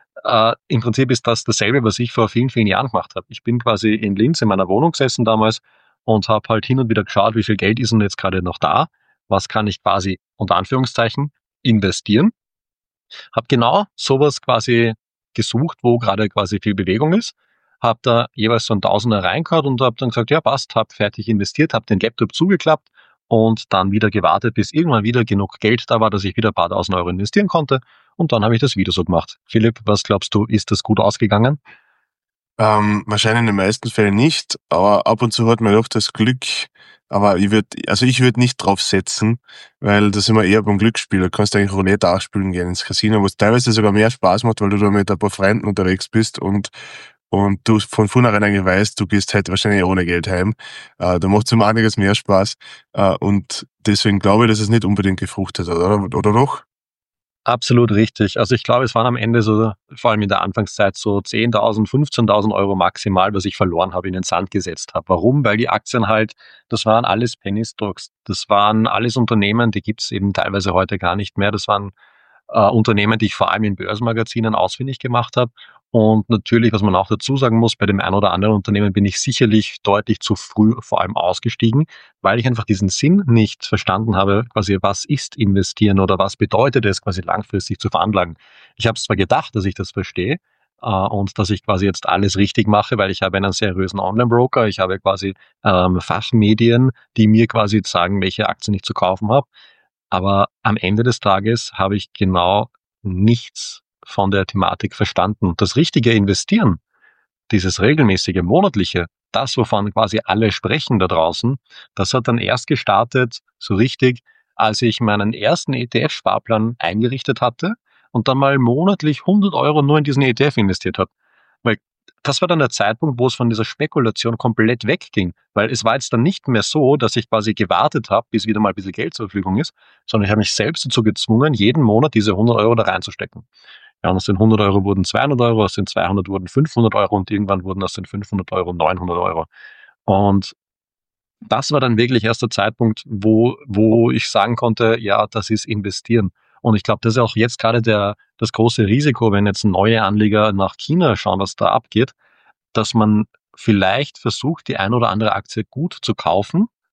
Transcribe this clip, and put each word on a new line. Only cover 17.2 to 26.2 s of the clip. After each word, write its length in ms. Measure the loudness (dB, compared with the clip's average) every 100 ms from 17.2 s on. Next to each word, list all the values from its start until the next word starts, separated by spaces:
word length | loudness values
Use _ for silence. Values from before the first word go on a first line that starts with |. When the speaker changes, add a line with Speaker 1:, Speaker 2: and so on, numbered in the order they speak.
| -2 -12 _ _ _ _
Speaker 1:
Hab 220 | -2 0
da 240 | 0 0 0
jeweils 340 | -2 0 0 0
so 80 | 0
ein 60 |
Tausender 420 | 0 0 0 0
reingehauen 420 | 0 -2 0 0 0
und 160 | 0
hab 160 | -2 -2
dann 120 | -4
gesagt, 200 | -2 0
„Ja, 120 | 0
passt“, 340 | 0 -2 -2 -4
hab 180 | -4
fertig 340 | -2 -4 -4 -2
investiert, 460 | -2 -2 -2 -2
hab 140 | -2 -2
den 120 | -2
Laptop 360 | -2 -2 -4 0
zugeklappt 520 | 0 0 0 0 _ _ _ _ -2
und 360 | 2 2 0 -2
dann 220 | 0 0
wieder 200 | 0 0
gewartet, 420 | 2 2 2 0
bis 180 | -2 -2
irgendwann 320 | -2 0 0
wieder 220 | 0 0 0
genug 340 | -2 -2 -2
Geld 260 | 0 0 0
da 120 | 0
war, 120 | 2
dass 120 | 0